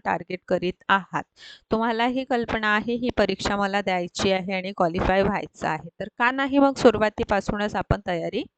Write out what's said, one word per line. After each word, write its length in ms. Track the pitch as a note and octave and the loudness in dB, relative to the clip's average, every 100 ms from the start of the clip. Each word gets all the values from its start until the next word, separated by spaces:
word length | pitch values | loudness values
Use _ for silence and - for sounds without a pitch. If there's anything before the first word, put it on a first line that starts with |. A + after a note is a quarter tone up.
टार्गेट 340 | G3+ F3+ F3 F3+ - | -2 -4 -4 -8 -2
करीत 240 | F3+ F3 - - | -2 -2 -4 0
आहात, 340 | G3 E3+ D#3+ - _ - - - | 0 0 -8 -8 _ -20 -14 -4
तुम्हाला 360 | A3 A#3 A3+ A#3+ | -2 0 0 0
ही 180 | B3+ | -2
कल्पना 500 | C4 A#3+ A3+ A3 G#3+ | -2 -2 -2 -2 0
आहे 200 | G#3 G#3 | 0 0
ही 140 | A#3+ A#3+ - | -2 -2 0
परीक्षा 380 | G3 F#3+ - G3+ | 0 0 -2 0
मला 240 | G3 G3+ | 0 0
द्यायची 520 | G3+ F3+ F3 - G3 | 0 -2 -2 -2 0
आहे 200 | F#3+ F#3 | 0 -2
आणि 200 | F#3+ F#3 G3+ | -6 -4 0
क्वालिफाय 460 | F3 F3 - F#3+ | 0 0 2 2
व्हायचं 460 | G3+ F#3+ - - E3 | 2 0 -6 -6 -4
आहे, 200 | D#3 E3 - | -4 -8 -12
तर 80 | G3 | -10
का 220 | - A#3+ | -2 0
नाही 280 | C4 C#4 C#4 | 0 0 4
मग 160 | C#4 | 4
सुरुवातीपासूनच 1000 | C4 B3 G#3 G#3+ - A#3 G3+ - G#3 G#3 | 6 6 6 2 -2 -2 0 0 -2 -2
आपण 260 | G#3 - G3 F#3+ | -2 -2 -2 -2
तयारी 380 | F3 E3 F#3+ D#4+ | -4 -2 -6 -8